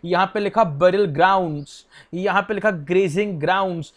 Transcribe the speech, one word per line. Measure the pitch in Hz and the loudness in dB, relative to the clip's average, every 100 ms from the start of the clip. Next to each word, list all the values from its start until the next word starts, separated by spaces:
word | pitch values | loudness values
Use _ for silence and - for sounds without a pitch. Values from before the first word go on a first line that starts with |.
| 170 | -2
यहाँ | 175 190 | 0 0
पे | 214 | -2
लिखा | 202 220 208 143 | -2 0 0 4
burial | 180 190 202 | 2 4 0
grounds, | 143 180 190 175 147 143 - _ - - | 2 2 4 0 -6 -10 -20 _ -20 -14
यहाँ | 175 196 185 | -6 -2 -2
पे | 196 | -2
लिखा | 202 214 | -2 -2
grazing | 180 143 180 190 160 208 170 | -2 -2 0 0 0 -4 -4
grounds। | 151 190 190 170 151 | -2 0 -2 -4 -10